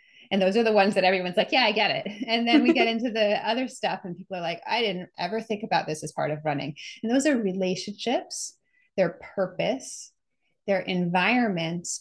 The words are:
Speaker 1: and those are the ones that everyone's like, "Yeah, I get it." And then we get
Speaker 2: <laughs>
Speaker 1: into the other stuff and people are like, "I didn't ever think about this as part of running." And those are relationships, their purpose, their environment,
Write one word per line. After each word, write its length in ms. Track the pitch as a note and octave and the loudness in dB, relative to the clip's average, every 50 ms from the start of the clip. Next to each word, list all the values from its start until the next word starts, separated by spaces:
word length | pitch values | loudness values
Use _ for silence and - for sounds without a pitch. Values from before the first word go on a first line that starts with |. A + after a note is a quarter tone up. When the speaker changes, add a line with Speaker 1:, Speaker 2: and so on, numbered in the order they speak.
| _ _ _ - - - - | _ _ _ -20 -6 -2 0
Speaker 1:
and 100 | G3 F#3 | 2 2
those 140 | F#3 G3 | 4 4
are 80 | A3+ A#3 | 4 4
the 80 | A3 G#3+ | 4 6
ones 220 | G#3 G3 G3+ G#3 | 6 6 6 4
that 80 | G#3 F#3 | 4 4
everyone's 320 | F3+ F#3+ F#3 F3+ F3+ F3+ | 4 4 2 0 0 0
like, 160 | - - - - | 0 0 2 2
"Yeah, 100 | C#4+ B3 | 4 4
I 100 | G#3+ G#3 | 4 2
get 180 | G#3+ G#3 G3 C#3+ | 2 2 0 0
it." 320 | D3 - G3+ G#3 G#3+ - | -2 -4 -6 -8 -8 -4
And 220 | A3+ A3+ A#3 A#3 A#3 | -2 -2 0 2 4
then 140 | A#3 - A#3+ | 4 6 6
we 80 | B3 E4 | 6 4
get 160 | C4 A#3 A3+ | 4 4 2
Speaker 2:
<laughs> 0 | |
Speaker 1:
into 220 | A3+ A3+ A3+ B3+ | 2 0 -2 -2
the 260 | G#3 A3+ G#3+ G3+ G#3 - - G#3 | 0 2 2 2 2 0 0 -2
other 200 | A3+ A#3+ C4 B3 | -2 -2 -2 -4
stuff 320 | - - - F#3+ E3 F#3+ - | -6 -4 -2 -2 -2 -4 -6
and 120 | F#3 F3 | -10 -10
people 200 | F3 F#3 - F#3+ | -12 -12 -10 -8
are 40 | F3+ | -6
like, 200 | E3+ E3+ E3+ D#3+ - - | -6 -6 -6 -6 -4 -4
"I 120 | G#3 A#3 | -2 0
didn't 300 | A#3+ G#3 F#3 F3+ F3+ - _ - | 0 0 -2 -4 -8 -10 _ -6
ever 220 | E3+ F3+ G#3 A3+ | -6 -4 -4 -6
think 220 | A3 - A3 G#3 A3 | -4 -4 -4 -6 -2
about 240 | - F3+ D#3+ - | 0 0 0 0
this 160 | - D#3 D#3 - | 0 -4 -6 -8
as 100 | D3 - | -8 -6
part 200 | - D3 D3 D3+ | -4 -2 -2 -4
of 120 | D3+ D3+ | -4 -2
running." 300 | D3+ D3 C#3+ - C#3 D3 - - - - - - | -2 -2 -2 -4 -6 -10 -10 -14 -16 -12 -8 -2
And 100 | A3 A#3+ | 0 2
those 140 | C#4 C4+ | 2 4
are 100 | D#4 C#4+ | 4 2
relationships, 1200 | A#3 A3 G3 F#3 F#3+ F#3 F3+ F#3 F3+ - - G#3 - - A3+ B3 F4 - - - - - - - _ _ _ _ _ _ _ _ | 2 0 -2 -2 0 -2 -2 -2 -2 -4 -8 -10 -6 -4 -2 -2 -2 -4 -6 -10 -10 -10 -12 -14 _ _ _ _ _ _ _ _
their 240 | - F#3 E3+ E3+ - - - - | 0 0 0 0 -6 -14 -10 -4
purpose, 760 | - F#3+ F3+ - - - F3+ A3+ C4+ - - - - - - _ _ _ _ _ _ _ _ _ _ _ | -4 -4 -2 -2 -2 -2 -2 -2 -4 -6 -12 -14 -16 -16 -20 _ _ _ _ _ _ _ _ _ _ _
their 140 | - G3 F#3 | 0 0 0
environment, 1040 | F#3 - F#3+ F3+ F3+ F3 F3 F#3 F3+ G3 A#3+ B3 A#3+ A3 F#3+ E3+ E3 D#3+ E3+ F3 F3 - - - | 0 0 -2 0 0 2 2 2 2 4 4 4 2 2 0 -2 -2 -4 -4 -6 -6 -8 -10 -10